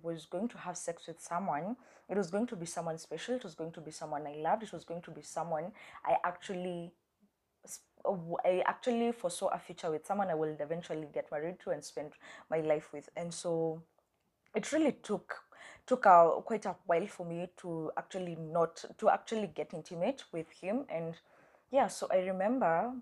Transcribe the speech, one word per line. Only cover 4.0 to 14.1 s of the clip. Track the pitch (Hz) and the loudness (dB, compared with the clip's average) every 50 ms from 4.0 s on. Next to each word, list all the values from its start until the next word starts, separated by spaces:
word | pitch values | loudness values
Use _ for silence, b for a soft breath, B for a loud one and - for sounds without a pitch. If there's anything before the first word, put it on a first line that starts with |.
| 165 151 156 147 151 143 | -8 -6 -4 -4 -4 -6
I | 143 | -6
loved. | 151 156 160 190 226 220 | -2 0 2 2 2 0
It | - - | -4 -10
was | 165 - | -10 -10
going | - 170 175 175 | -8 -8 -8 -8
to | - | -10
be | 160 151 | -14 -14
someone | 151 - - 170 160 170 165 156 160 185 - B B B B B B | -14 -10 -6 -6 -4 -2 -2 -2 -4 -4 -8 B B B B B B
I | - 165 - - | 2 2 2 2
actually | 180 175 - - - 202 180 180 185 175 175 170 175 - _ _ _ _ _ _ _ _ _ _ _ _ _ - | 0 -4 -4 -6 -6 -4 -4 -4 -4 -4 -4 -6 -10 -12 _ _ _ _ _ _ _ _ _ _ _ _ _ -18
s-, | - - - _ _ _ _ - | -16 -16 -16 _ _ _ _ -2
uh, | - | -2
w-, | 202 180 165 165 170 - - | -2 -2 -2 -4 -4 0 2
I | 180 185 185 - | 4 4 4 2
actually | - - - - 254 233 233 233 233 | 0 -2 -2 0 0 0 2 2 0
foresaw | 233 233 - 175 - - 196 - | 0 -2 -4 -6 -4 -2 -2 -2
a | - 175 | -2 -2
future | - - 180 - - 170 | -6 -8 -12 -8 -4 -4
with, | 156 151 - | -4 -4 -2
someone | - 196 202 202 185 | -2 -2 0 0 0
I | 165 | 0
will | 156 156 156 156 147 | 0 0 -2 -2 -4
eventually | 147 143 165 170 170 - 170 156 156 143 - | -4 -4 -4 -6 -6 -6 -6 -6 -6 -6 -4
get | 151 143 - | -6 -4 -4
married | 160 147 151 170 185 185 | -4 -4 -4 -4 -6 -6
to | - 202 | -4 -4
and | 165 147 - | -4 -4 -6
spend | - - 160 147 151 - - B B B B B B | -8 -8 -8 -8 -8 -10 -16 B B B B B B
my | 156 165 | -2 0
life | 156 156 151 151 - - - | 2 4 2 2 0 -4 -12
with. | 147 143 - - - | -14 -14 -12 -10 -8
And | 175 170 170 | -8 -6 -6
so | - - 180 170 165 165 165 160 165 170 _ _ _ _ _ | -4 -2 0 0 2 2 0 -2 -4 -10 _ _ _ _ _